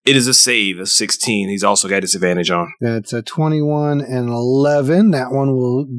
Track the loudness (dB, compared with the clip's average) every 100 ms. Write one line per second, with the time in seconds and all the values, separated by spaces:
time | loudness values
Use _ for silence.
0 | 2 2 4 2 2 2 0 -2 -4 -2
1 | -2 -4 -2 -2 -2 0 0 2 0 -2
2 | -2 0 0 0 0 -2 -2 -4 -4 -4
3 | -6 -8 -6 -4 0 0 0 0 0 -2
4 | -2 -4 -2 -2 0 2 4 2 2 4
5 | 4 2 0 -2 0 0 0 -2 -4